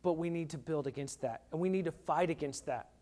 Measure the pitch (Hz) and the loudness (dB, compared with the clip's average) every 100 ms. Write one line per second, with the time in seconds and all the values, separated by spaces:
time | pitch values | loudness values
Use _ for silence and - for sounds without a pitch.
0 | 180 160 170 170 160 151 120 151 135 135 | 2 2 0 0 -2 -6 -2 -2 -2 -4
1 | 139 - 127 113 - 160 185 190 170 - | -6 -4 -4 -4 -6 0 2 4 2 -2
2 | - 156 175 151 147 135 - 120 - - | 0 4 4 2 -2 -4 -4 -4 -6 -20